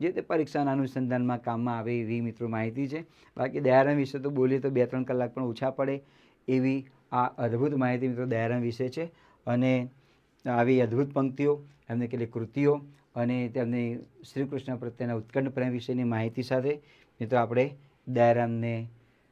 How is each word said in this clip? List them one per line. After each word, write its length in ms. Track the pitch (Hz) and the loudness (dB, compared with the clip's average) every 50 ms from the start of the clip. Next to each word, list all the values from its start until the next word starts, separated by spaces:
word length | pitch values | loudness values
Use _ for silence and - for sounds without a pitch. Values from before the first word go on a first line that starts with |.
જે 120 | 147 175 185 | -4 -2 -2
તે 80 | 180 | -4
પરીક્ષાના 520 | - - 175 160 156 - - 151 143 139 135 | -4 -2 0 0 0 0 0 0 0 2 2
અનુસંધાનમાં 680 | 139 135 127 131 135 127 123 127 127 123 123 123 117 - | 0 0 -2 -2 -4 -2 0 0 0 0 0 -2 -2 -2
કામમાં 360 | 123 117 117 117 123 120 113 | -4 -4 -2 -2 -2 -2 -4
આવે 220 | 110 113 120 120 | -4 -2 -2 -2
એવી 200 | 117 107 113 117 | -2 -2 -2 -2
મિત્રો 280 | 117 117 113 - 120 117 | -2 -4 -6 -6 -6 -4
માહિતી 400 | 113 110 110 113 113 131 139 135 | -2 -2 -2 -4 -2 -4 -6 -4
છે. 120 | 139 160 165 - _ _ - - _ | -6 -8 -10 -12 _ _ -20 -20 _
બાકી 240 | - 127 - 123 147 | -4 -4 -2 -2 0
દયારામ 360 | 143 131 127 131 135 143 147 | 2 6 6 8 6 6 4
વિશે 220 | 147 135 131 139 139 | 2 0 -2 -4 -6
તો 120 | 131 143 | -6 -4
બોલીએ 280 | 143 135 127 131 135 135 | 0 2 2 2 2 2
તો 120 | 127 139 | 0 0
બે 160 | 135 123 123 | 2 2 2
ત્રણ 180 | 123 - 131 127 | 2 0 -4 -2
કલાક 300 | - 127 123 123 123 123 | 0 0 0 0 -2 -2
પણ 80 | 139 131 | -4 -4
ઓછા 280 | 120 113 - 135 131 | -4 -4 -2 -2 -2
પડે 320 | 131 - 135 135 139 139 139 _ _ _ _ _ _ _ _ - | 0 0 -2 -2 -2 -4 -8 _ _ _ _ _ _ _ _ 0
એવી 380 | 131 131 127 135 131 135 135 - _ _ _ _ - | 2 2 4 2 0 0 -4 -8 _ _ _ _ 0
આ 140 | 123 123 | 0 0
અદ્ભુત 480 | 127 - - 131 117 113 117 135 147 143 | 0 0 -2 -2 0 2 2 2 2 2
માહિતી 340 | 135 131 123 123 123 127 131 | 2 2 2 2 0 0 -2
મિત્રો 180 | 123 120 127 | -2 -2 -2
દયારામ 340 | 127 117 113 113 117 120 123 | -2 0 0 0 0 0 0
વિશે 280 | 120 120 117 - 131 127 | 0 -2 -2 -2 -6 -6
છે. 160 | 127 160 165 170 - _ _ _ _ _ _ | -4 -6 -8 -8 -10 _ _ _ _ _ _
અને 420 | - 120 123 127 131 131 127 123 127 - _ _ _ _ _ _ _ _ _ _ | -2 0 2 2 4 2 2 0 -4 -10 _ _ _ _ _ _ _ _ _ _
આવી 340 | 127 123 120 120 123 131 127 | -2 2 2 4 4 4 4
અદ્ભુત 320 | 123 110 113 123 143 139 139 | 4 2 2 0 0 0 0
પંક્તિઓ, 520 | 139 135 135 135 135 143 147 147 143 143 - - _ _ _ | -2 -2 -2 0 0 2 2 2 0 -2 -14 -20 _ _ _
એમની 200 | 117 120 123 120 | -4 -2 -2 -2
કેટલીક 240 | 123 123 117 113 - | -2 -4 -4 -4 -4
કૃતિઓ 480 | 120 113 107 - 139 143 143 147 147 143 - - - _ _ _ | -6 -8 -6 -2 2 2 4 2 2 -2 -10 -20 -20 _ _ _
અને 340 | 127 120 120 123 127 123 117 | -2 -2 0 0 -2 -2 -2
તેમની 480 | 117 131 123 117 120 123 120 117 117 123 - - _ _ 151 - - | -2 -4 -2 -2 -2 -2 -2 -2 -4 -6 -10 -16 _ _ -20 -10 -6
શ્રી 120 | 135 143 | -6 -4
કૃષ્ણ 320 | 143 143 131 - - 127 | -4 -4 -8 -6 -6 -8
પ્રત્યેના 380 | 117 120 117 113 - 123 120 120 | -6 -6 -10 -8 -6 -6 -4 -4
ઉત્કંઠ 340 | 113 107 - - 143 135 135 | -4 -6 -4 -2 -2 -2 -2
પ્રેમ 240 | 127 135 127 127 123 | -2 -2 -2 0 -2
વિશેની 320 | 120 113 - 131 123 123 | -4 -4 -4 -2 -2 0
માહિતી 380 | 120 113 110 110 117 117 - 123 | 0 0 0 0 -2 -2 -4 -4
સાથે 380 | - 135 131 127 143 147 147 - _ - - _ _ _ _ | 0 0 0 2 0 -2 -2 -6 _ -20 -20 _ _ _ _
મિત્રો 180 | 120 110 127 123 | -4 0 2 2
આપણે 380 | 117 113 120 123 131 143 - - - _ _ _ _ - | 2 4 4 2 2 2 0 -10 -20 _ _ _ _ -4
દયારામને 800 | 127 120 117 117 117 120 117 117 117 117 117 117 117 113 117 117 - - _ _ _ _ _ _ | 2 4 6 6 6 4 2 0 0 -2 -2 -2 -4 -4 -6 -10 -14 -20 _ _ _ _ _ _